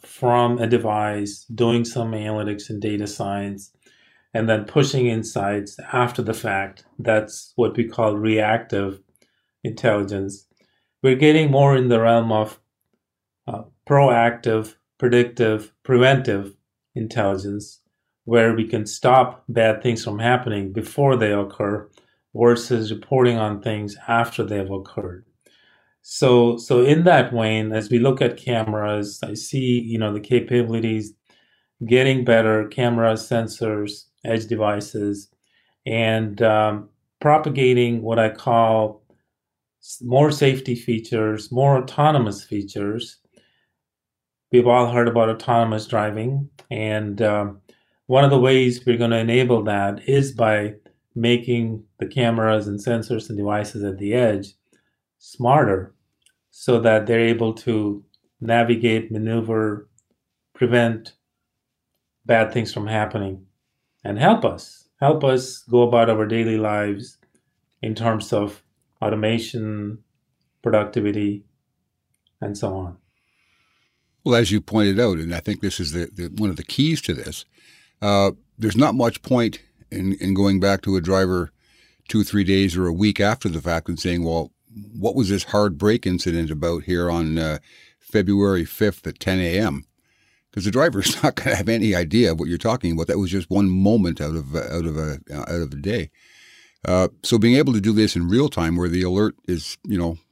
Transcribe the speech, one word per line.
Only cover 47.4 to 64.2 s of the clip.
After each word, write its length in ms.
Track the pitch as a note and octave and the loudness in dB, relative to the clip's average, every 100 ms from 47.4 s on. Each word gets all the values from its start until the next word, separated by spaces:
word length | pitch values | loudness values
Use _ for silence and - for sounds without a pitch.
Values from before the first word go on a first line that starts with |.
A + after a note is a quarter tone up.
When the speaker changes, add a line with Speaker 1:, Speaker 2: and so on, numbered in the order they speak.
| G2+ G2 _ _ _ _ - | -4 -10 _ _ _ _ 0
Speaker 1:
one 180 | C3 | 4
of 60 | C#3 | 6
the 100 | C#3 | 6
ways 460 | C3 C3 B2+ B2 B2+ | 4 4 2 0 0
we're 140 | A#2 | 0
gonna 180 | A#2 A#2 | 2 0
enable 460 | A2+ A#2+ B2 A#2 | 2 2 2 2
that 440 | G#2 G2+ G2 G2+ - | 0 -2 -2 -4 0
is 260 | C#3 C3+ | 0 0
by 420 | G#2+ A2+ G#2+ G#2 - _ _ _ A#2+ | 0 2 2 -2 -8 _ _ _ -2
making 680 | A#2 A#2+ B2 A#2 A2+ A2 - - | 0 2 0 -2 -2 -6 -14 -12
the 80 | F#2+ | -8
cameras 600 | C3+ A#2+ A2+ A2 A2 G2+ | -2 0 2 2 0 -2
and 120 | G2+ | -6
sensors 480 | A#2+ A#2 A2 A2+ - | -4 -4 -4 -6 -6
and 120 | G#2 | -6
devices 440 | G2+ G#2 G#2 A2 | -4 -4 -4 -6
at 140 | G2+ F#2+ | -8 -6
the 160 | G2+ | -2
edge 400 | A#2+ A#2+ G2+ G#2 _ _ _ _ _ _ _ | 0 2 0 -6 _ _ _ _ _ _ _
smarter 760 | - - A#2+ D3 A#2 F#2+ F#2+ _ _ _ _ _ _ - | -18 -4 2 4 4 0 -4 _ _ _ _ _ _ -8
so 220 | - A#2+ | 0 2
that 260 | A2+ A2 G#2 | 4 4 2
they're 140 | A2+ | 2
able 320 | A#2 A2+ A2+ | 2 2 -2
to 480 | A2 - A2 G#2 G2+ - _ _ _ | -4 -2 -2 -2 -6 -12 _ _ _
navigate, 720 | A2+ A#2 A#2 A2+ A#2 A2 A2 | 0 2 4 2 2 0 -2
maneuver, 800 | G#2+ A2 A2+ A2 A2 A2 G#2 - _ _ _ _ _ _ | -6 -4 -2 -2 -2 -2 -4 -12 _ _ _ _ _ _
prevent 580 | - A#2+ A#2+ A#2 A2+ - _ _ _ _ _ _ _ _ _ _ _ - | -2 2 4 2 -2 -10 _ _ _ _ _ _ _ _ _ _ _ 2
bad 280 | A2+ A2 | 2 2
things 200 | B2 A2 | -2 -4
from 140 | A2 G#2 | -6 -4
happening, 580 | A2 G#2+ A2 G2 F#2+ - _ _ _ _ _ G#2 | -2 -2 -4 -6 -10 -16 _ _ _ _ _ -8
and 120 | |
help 280 | G#2 | 2